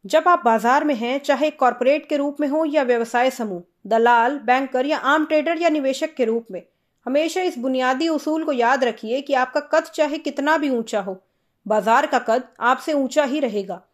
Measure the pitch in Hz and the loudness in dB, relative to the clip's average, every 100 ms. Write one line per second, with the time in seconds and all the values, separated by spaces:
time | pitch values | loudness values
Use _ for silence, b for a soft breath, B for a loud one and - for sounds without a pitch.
0 | 190 311 349 349 233 226 233 269 294 247 | 2 2 4 2 2 2 2 2 2 -2
1 | 240 269 285 269 302 294 254 240 247 294 | -2 -4 0 0 0 2 0 2 2 2
2 | 294 294 285 285 262 302 320 302 254 240 | 0 -2 -2 -4 -2 0 0 0 0 0
3 | 226 240 262 254 220 175 - _ 196 226 | 0 0 0 -2 -8 -8 -12 _ -2 2
4 | 233 240 233 285 214 254 269 254 277 311 | 4 4 2 -2 0 0 0 -2 -2 0
5 | 254 302 302 311 302 330 339 302 269 269 | 2 0 2 0 0 0 0 0 -2 -2
6 | 311 - 233 233 226 185 - _ _ _ | -6 -2 -2 -2 -6 -16 -16 _ _ _
7 | 240 277 330 370 370 254 262 262 254 262 | -2 0 0 -2 -2 -2 -4 0 0 0
8 | 330 302 302 320 311 254 233 262 247 226 | 0 0 -2 -2 -2 0 2 2 0 -2
9 | 220 262 285 262 254 294 294 311 320 - | -6 -6 -2 -2 0 -4 0 -2 -2 -2
10 | 302 311 302 - 285 320 285 240 226 208 | -2 -2 -6 -4 0 0 0 -2 -2 -4
11 | 196 185 _ _ _ _ 202 214 196 240 | -4 -10 _ _ _ _ -2 0 4 2
12 | 302 254 240 233 254 _ 233 262 - 294 | 4 -2 0 -2 -2 _ 0 0 0 -2
13 | 262 302 277 302 254 208 190 180 _ | 0 0 0 0 -2 -4 -6 -12 _